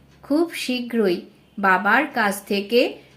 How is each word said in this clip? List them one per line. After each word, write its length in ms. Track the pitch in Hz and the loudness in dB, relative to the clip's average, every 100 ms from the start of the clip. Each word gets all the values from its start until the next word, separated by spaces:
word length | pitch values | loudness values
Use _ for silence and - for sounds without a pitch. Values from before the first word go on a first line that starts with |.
| _ _ | _ _
খুব 320 | - 294 339 | -2 0 0
শীঘ্রই 680 | - - 247 240 233 196 175 - _ _ - | -4 -6 -6 -4 0 0 0 -6 _ _ -2
বাবার 480 | 196 185 202 240 302 | 2 2 4 2 0
কাছ 360 | 247 208 196 | -2 -2 -2
থেকে 500 | - 202 202 240 302 - - | -4 -4 0 2 2 -4 -20